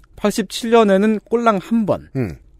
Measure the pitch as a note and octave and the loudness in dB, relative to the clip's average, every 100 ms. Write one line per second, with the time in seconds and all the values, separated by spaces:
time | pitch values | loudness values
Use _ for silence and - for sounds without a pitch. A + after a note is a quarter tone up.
0 | _ - G#3 G#3+ G3 - A3+ A#3 G#3+ F#3+ | _ -4 -4 -2 -6 -8 2 4 4 2
1 | G#3+ G#3+ - A#3+ A#3 G3 - A#3 G3 G#2+ | 2 -2 -2 -2 0 -2 -2 -2 -2 -4
2 | - C3+ G#2 C#2 - | -4 -6 -6 -8 -20